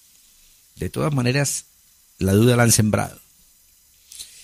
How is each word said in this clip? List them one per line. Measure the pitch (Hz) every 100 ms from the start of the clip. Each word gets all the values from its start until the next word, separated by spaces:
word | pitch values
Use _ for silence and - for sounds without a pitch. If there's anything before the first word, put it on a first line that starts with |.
| _ _ _ _ _ _ _
De | - 90
todas | 123 143
maneras, | 143 123 135 139 - - _ _ _ _ _
la | 92
duda | 98 117 120
la |
han | 117
sembrado. | 113 107 107 101 - _ _ _ _ _ _ _ _ _ - - -